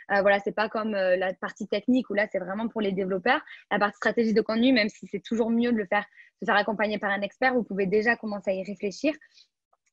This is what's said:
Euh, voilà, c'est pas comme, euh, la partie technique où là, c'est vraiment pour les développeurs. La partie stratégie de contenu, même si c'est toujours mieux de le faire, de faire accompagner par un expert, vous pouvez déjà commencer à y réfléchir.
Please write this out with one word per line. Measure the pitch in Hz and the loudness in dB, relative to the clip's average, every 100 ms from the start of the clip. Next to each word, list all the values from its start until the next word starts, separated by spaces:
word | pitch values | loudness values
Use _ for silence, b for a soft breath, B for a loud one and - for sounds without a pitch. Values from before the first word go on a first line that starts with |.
| - | -2
Euh, | 202 | 2
voilà, | 196 202 | 4 2
c'est | 208 | 0
pas | - 214 | -2 -2
comme, | 226 214 202 | -2 -4 0
euh, | 190 185 | 2 2
la | 185 | 0
partie | 185 190 - 202 | -4 -8 -10 -6
technique | 208 226 254 - | -4 0 0 0
où | |
là, | 202 208 | -2 0
c'est | 190 | -2
vraiment | 180 202 226 | -6 -6 -6
pour | 226 | -2
les | 202 | -2
développeurs. | 190 190 190 240 294 - B B | -2 -2 -2 0 -2 -4 B B
La | 196 | 0
partie | 208 - | 0 0
stratégie | 220 214 226 | -2 2 2
de | 220 | 2
contenu, | 214 226 247 | 0 2 4
même | 254 208 | 4 2
si | - 190 | -4 -10
c'est | 202 | -10
toujours | - 220 226 | -4 -2 0
mieux | 233 240 | 2 2
de | 226 | 0
le | 190 | 0
faire, | 208 202 B B _ | -2 -2 B B _
de | 220 | 0
faire | 208 | 2
accompagner | 208 208 214 214 | 2 -2 -2 -2
par | 208 | -2
un | 196 | -2
expert, | 202 - 262 | -4 -2 0
vous | 247 | 2
pouvez | 208 196 196 | -2 -2 0
déjà | 214 220 226 | 2 2 0
commencer | 220 202 202 | -4 -6 -4
à | |
y | 190 | -4
réfléchir. | 185 202 202 180 285 302 b b b _ _ _ _ | -4 -6 -8 -2 -2 -4 b b b _ _ _ _